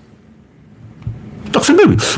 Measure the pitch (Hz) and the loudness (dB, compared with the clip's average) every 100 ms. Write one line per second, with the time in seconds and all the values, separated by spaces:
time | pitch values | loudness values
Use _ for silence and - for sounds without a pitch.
0 | _ _ _ _ _ _ _ - - - | _ _ _ _ _ _ _ -20 -20 -16
1 | - - - - - - - 339 339 107 | -14 -14 -18 -18 -6 -2 2 4 4 2
2 | - | -2